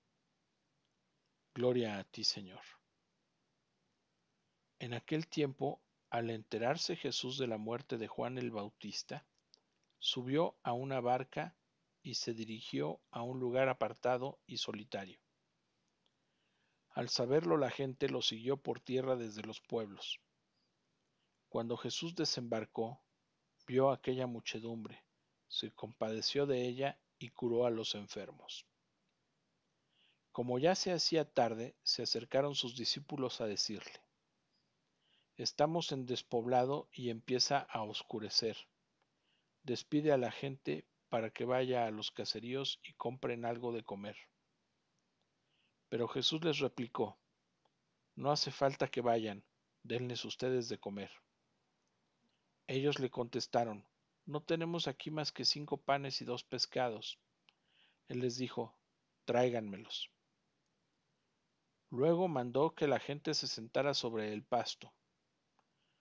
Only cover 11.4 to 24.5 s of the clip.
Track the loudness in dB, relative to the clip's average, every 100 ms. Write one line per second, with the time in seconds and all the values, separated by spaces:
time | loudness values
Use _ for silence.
11.4 | -8 -10 _ _ _ _ -8 -4 -2 -4
12.4 | -6 -8 -6 -2 -2 -4 _ -6 -6 -2
13.4 | 0 4 2 2 -2 0 0 2 -2 -8
14.4 | -10 -6 -4 -6 -6 -8 -8 -14 _ _
15.4 | _ _ _ _ _ _ _ _ _ _
16.4 | _ _ _ _ _ -6 -2 0 4 4
17.4 | 4 4 2 0 -4 -2 0 0 0 -2
18.4 | -2 -2 -2 -6 -2 0 2 0 -2 -6
19.4 | -8 -10 -4 -4 -4 -6 -8 -8 _ _
20.4 | _ _ _ _ _ _ _ _ _ _
21.4 | _ -2 -2 -2 -2 -4 -4 0 0 0
22.4 | -2 -2 -2 -2 -4 -6 _ _ _ _
23.4 | _ _ 0 4 6 4 0 0 -2 -4
24.4 | -6